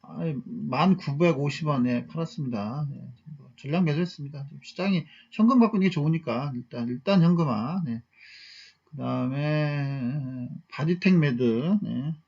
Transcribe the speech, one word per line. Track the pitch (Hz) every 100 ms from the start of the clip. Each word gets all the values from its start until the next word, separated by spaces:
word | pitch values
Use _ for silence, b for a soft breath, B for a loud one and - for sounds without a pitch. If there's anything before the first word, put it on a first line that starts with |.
아이, | - 156 165 135 -
만 | - 147 127 180 185
구백오십 | - 143 175 139 143 139 151
원에 | 139 123 120 120
팔았습니다. | 160 160 - 127 113 104 139 147
네, | 127 127 - - 147
뭐, | 127 -
전량 | 139 165
매도했습니다. | 170 147 175 - 143 147
지금 | 139 139
시장이 | - - 190 185 B B B
현금 | - 220 262
갖고 | 226 208
있는 | 190
게 |
좋으니까 | 165 147 165 160 113 143
일단, | 123 123 120 120
일단 | 123 196 196
현금화. | 165 170 156 110 120 190
네. | 156 117 - B B B B B B B
그다음에 | _ 143 127 127 127 135 151 151 151 143 139 139 120 147 131 127 123 - _
바디텍 | - 151 175 190 180
매드. | 147 120 123 113 156 208
네. | 196 120 143 156